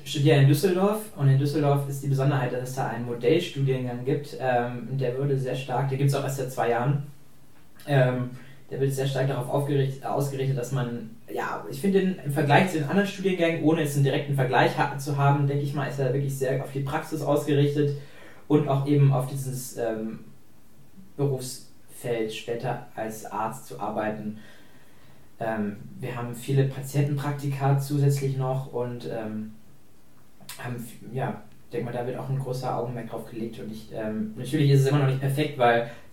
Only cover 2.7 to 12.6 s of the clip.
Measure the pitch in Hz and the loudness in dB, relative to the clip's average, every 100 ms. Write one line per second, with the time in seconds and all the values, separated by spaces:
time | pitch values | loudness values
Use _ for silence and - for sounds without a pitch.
2.7 | 131 - 117 120 117 117 165 180 139 135 | -4 -4 -4 -6 0 4 4 2 0 0
3.7 | 127 123 123 127 143 - - 131 120 120 | 0 -2 -4 -2 -2 -2 -4 2 2 2
4.7 | 123 - 135 120 131 143 135 127 135 - | -4 -6 -2 -2 0 0 0 0 -4 -2
5.7 | 123 135 135 139 - 139 - - - 117 | -2 0 2 2 2 -2 -4 -4 -2 0
6.7 | 120 131 - - - - - - - - | 2 2 0 -2 -12 -18 -20 -20 -20 -20
7.7 | - - 139 123 127 127 - - - - | -14 0 4 4 2 -4 -8 -16 -18 -12
8.7 | 131 139 135 139 - - 135 135 139 139 | -2 0 0 -2 0 0 -2 -2 -2 0
9.7 | 139 135 - - - 143 135 135 135 - | 2 0 -2 -4 -2 -2 -2 0 0 -2
10.7 | 131 117 120 110 - - 120 - - 101 | -2 -2 -4 -8 -14 -10 -6 -4 -6 -8
11.7 | - 196 190 185 180 143 139 143 147 | 0 4 4 4 0 -2 0 6 6